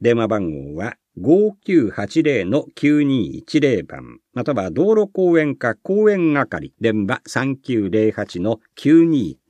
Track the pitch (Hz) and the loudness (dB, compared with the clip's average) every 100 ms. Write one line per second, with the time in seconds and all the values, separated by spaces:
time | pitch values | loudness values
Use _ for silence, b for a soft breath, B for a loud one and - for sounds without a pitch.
0 | 117 117 110 107 87 73 71 160 208 - | 0 2 0 -2 -4 -6 -10 -10 -10 -12
1 | _ - 104 180 208 202 - 175 107 - | _ -6 2 4 2 -2 0 0 0 -4
2 | 101 160 151 127 90 139 - - 143 147 | -2 0 0 0 0 -2 -4 -2 0 2
3 | 143 131 85 107 - 156 139 104 71 67 | 2 0 -2 -8 -4 0 2 0 -4 -14
4 | 62 58 _ 123 135 127 92 82 190 214 | -16 -20 _ -8 -4 -4 -2 0 2 2
5 | 202 190 180 165 151 131 120 107 - 202 | 0 0 2 2 0 -2 -4 -4 -4 2
6 | 214 196 165 143 123 87 69 _ 113 107 | 2 4 2 0 -2 -6 -10 _ -2 0
7 | 101 131 - 160 135 135 - 117 98 107 | -2 -4 -4 -4 -4 -6 -4 -4 0 2
8 | 110 104 101 - 110 110 _ - 143 165 | 2 0 -8 -4 -4 -4 _ -4 4 4
9 | 170 147 87 67 | 4 2 -2 -8